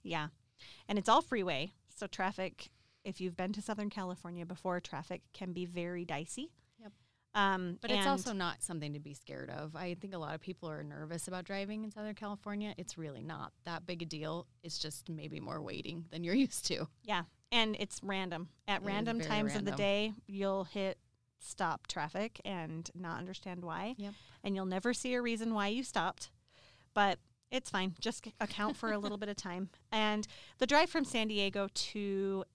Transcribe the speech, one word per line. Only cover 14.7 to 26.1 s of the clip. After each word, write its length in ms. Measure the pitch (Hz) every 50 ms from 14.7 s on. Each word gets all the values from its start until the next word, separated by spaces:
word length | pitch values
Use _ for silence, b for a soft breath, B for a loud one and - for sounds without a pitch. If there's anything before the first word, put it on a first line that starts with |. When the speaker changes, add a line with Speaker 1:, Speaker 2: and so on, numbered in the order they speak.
| 156 -
Speaker 2:
just 280 | - 151 147 - -
maybe 320 | - 165 156 151 156 156 -
more 220 | - - - -
waiting 440 | - - - - - - 170 170 165 170
than 140 | - 160 170
you're 100 | 170 190
<laughs> 120 | 262 277
used 180 | - - - -
to. 200 | - 185 - - - - _ -
Speaker 1:
Yeah. 200 | 226 208 175 165 - _ _ _ _
And 240 | - 233 226 220 214 -
it's 200 | 208 196 - -
random. 480 | - 196 196 190 190 180 170 160 180 160 - _ _
At 100 | - 202
Speaker 2:
It 60 | 185 190
is 40 |
Speaker 1:
random 300 | 202 196 208 226 233 233 233
Speaker 2:
very 100 | 220 220
Speaker 1:
times 260 | 220 214 214 208 190
of 100 | 214 196
the 60 | 202
Speaker 2:
random. 60 | -
Speaker 1:
day, 360 | 214 202 196 202 202 208 220 208 - -
you'll 380 | - 196 196 196 196 190 196 185
hit 340 | - - 202 190 190 185 _ _ _ _ _ _ _ _
stop 480 | _ - - - - 190 165 151 - -
traffic 560 | - - 180 147 156 - 185 208 226 _ - -
and 460 | 202 196 175 160 156 160 160 170 - -
not 240 | 175 185 165 165 -
understand 440 | 175 180 190 - - 196 180 180 175
why. 300 | 170 160 170 185 226 254 208
Speaker 2:
Yep. 140 | 202 202 208 B B B B B B
Speaker 1:
And 120 | 202 196
you'll 100 | 190 190
never 260 | 185 185 190 180 240 240
see 180 | - - 247 247
a 80 | 247
reason 320 | 240 233 233 214 226 226 220
why 140 | 208 202
you 160 | 202 214 247 262
stopped. 480 | - - 214 165 180